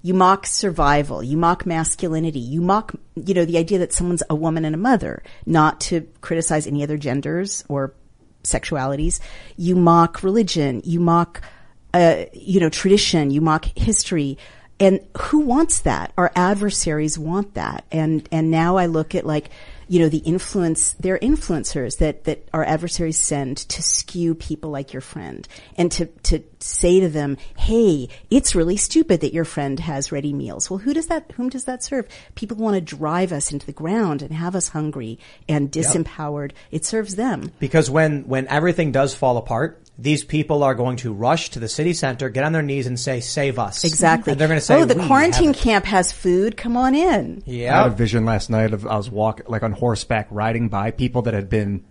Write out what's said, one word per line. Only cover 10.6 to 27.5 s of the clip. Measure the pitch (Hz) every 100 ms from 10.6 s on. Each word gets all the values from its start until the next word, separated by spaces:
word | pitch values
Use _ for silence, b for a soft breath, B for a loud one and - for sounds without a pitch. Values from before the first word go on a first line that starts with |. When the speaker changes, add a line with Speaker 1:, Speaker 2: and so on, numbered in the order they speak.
| 143 120
Speaker 1:
You | - 170
mock, | 170 170 165 - B B B B -
uh, | 180 170 82 87
you | - - 190
know, | 165
tradition. | - 190 202 - 170 139
You | 143
mock | 160 156 - -
history. | 214 214 - 170 139 135 B B B -
And | 196 190 - -
who | - 302
wants | 294 262 330 -
that? | - 87 - -
Our | 180
adversaries | 175 180 202 208 - 175 151 151 156
want | 151 185 196
that. | - 67 - -
And, | 160 156 156 -
and | 160 160
now | 160 165 185
I | 175
look | 160 156
at, | 185
like, | - 151 - B B B B
you | 175
know, | 160
the | 151
influence, | 160 180 - 202 170 160 -
they're | - 185 190
influencers | 240 311 - 160 - 147 120 -
that, | 156 143
that | - 147 -
our | 160
adversaries | - 156 170 - 160 160
send | - 147 131 123
to | - -
skew | - - - 175 170
people | 165 - 156 156
like | 139 139
your | 131
friend | - 151 76 - - B B -
and | 180
to, | - 170
to | - - 165 - -
say | - - 175 185
to | 180
them, | 151 143 139 B